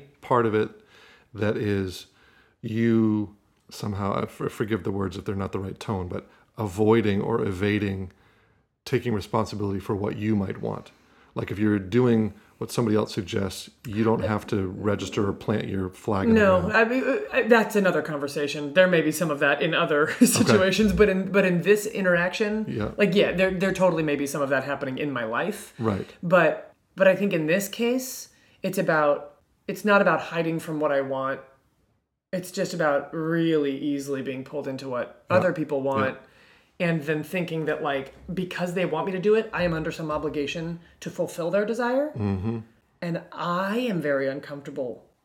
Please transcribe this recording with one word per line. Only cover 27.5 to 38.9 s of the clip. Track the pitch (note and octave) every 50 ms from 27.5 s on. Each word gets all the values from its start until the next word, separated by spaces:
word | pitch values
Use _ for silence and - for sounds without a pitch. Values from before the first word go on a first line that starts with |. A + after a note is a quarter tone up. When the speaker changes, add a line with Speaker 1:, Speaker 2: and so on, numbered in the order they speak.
| E3+ G3 G3
Speaker 2:
case, | - - - A#3 A#3 B3 C4 B3+ - - - - - _ _ _ _ _ _ -
it's | F#3+ -
about, | - E3+ D#3+ E3 D#3 D3+ D3 C#3+ - - - - _ _ _ _ _ _
it's | - F3 - -
not | G#3 G3+ G3+
about | G3+ F#3 D#3+ D3
hiding | - - E3 E3+ E3 E3 E3 D#3+
from | D#3+ E3+ D#3+ D3+
what | D3+ D3 C#3+
I | C#3
want. | C3+ C3 C3+ C3 C3+ C3+ C3+ - - - _ _ _ _ _ _ _ _ _ _ _ _ _ _ _ _
It's | - F3+ F3 -
just | - G3+ F3+ F3 F3+
about | E3+ D#3+ D3+ C#3+ C#3 C#3 - -
really | E3 D#3 D#3+ E3 E3 E3 E3 D#3+ D3+ C#3+ C#3 C3+
easily | C3+ - D3+ C#3+ C#3 C3+ C#3 C#3 C3
being | B2 C3 C3 C3 B2+
pulled | - - D3 C#3 C#3
into | C3 C3 C3+
what | C3+ B2 A#2+ G#2+ - - - _ -
Speaker 1:
Yeah. | F3+
Speaker 2:
other | F#3 F#3 F3+
people | D#3+ D#3 D3+ - D3 C3+
want. | C3 C#3 C3+ C3+ C3 C3 C3
Speaker 1:
Yeah. | - - - _ _ _ _ _ _ _ _ _ -
Speaker 2:
And | F#3 E3+ E3 D#3+ -
then | D#3 D#3 D#3 D3
thinking | - - F#3 E3+ - D#3+ D#3+ D#3
that, | D3+ D3+ -
like, | - C#3+ C#3 C3+ C3+ - - - - - F3
because | F#3 F3 F3+ - - F3 F3 E3+
they | F#3+ F3+
want | D#3